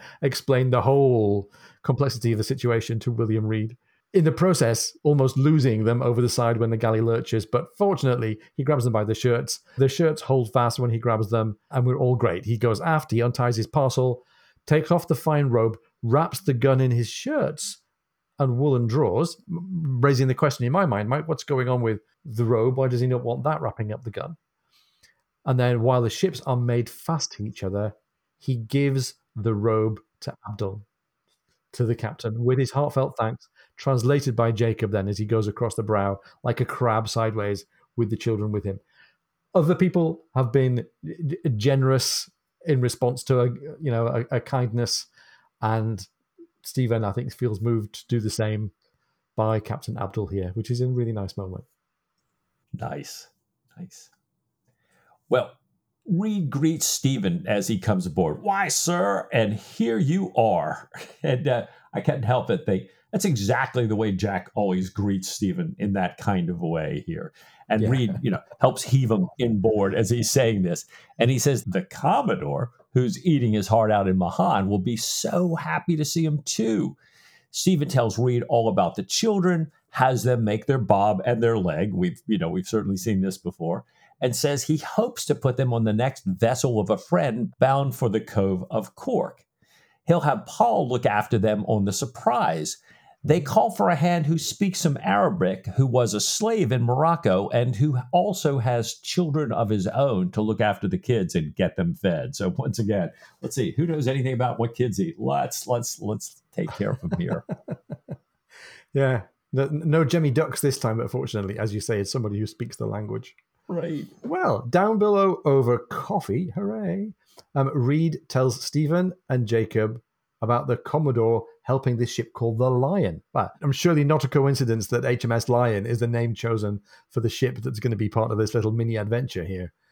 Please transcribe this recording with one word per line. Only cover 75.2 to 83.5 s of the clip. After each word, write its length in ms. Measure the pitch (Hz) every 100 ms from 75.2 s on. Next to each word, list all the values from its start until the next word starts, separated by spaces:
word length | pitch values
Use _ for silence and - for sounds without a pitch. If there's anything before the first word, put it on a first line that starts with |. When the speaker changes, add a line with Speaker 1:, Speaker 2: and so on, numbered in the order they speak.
| - 175 180
Speaker 2:
happy 420 | 165 160 160 - 160
to 80 |
see 200 | 147 165
him 180 | 160 147
too." 540 | - - 226 208 147 - _ _ _ _ _
Stephen 380 | - 180 170 143
tells 300 | 131 113 110
Reed 240 | 123 120 -
all 200 | 117 113
about 280 | 95 90 -
the 60 |
children, 680 | 92 - 226 202 180 170 156 _ _
has 340 | - 131 123
them 180 | 117 120
make 240 | 107 110 -
their 120 | 135
bob 440 | 98 98 104 95
and 180 | 120 117
their 160 | 117 113
leg. 340 | 87 78 101
We've, 260 | 90 90 82 -
you 120 | 104
know, 100 | 82
we've 180 | 92 92
certainly 300 | 110 101 95
seen 240 | 113 95
this 160 | 95 -
before, 480 | 87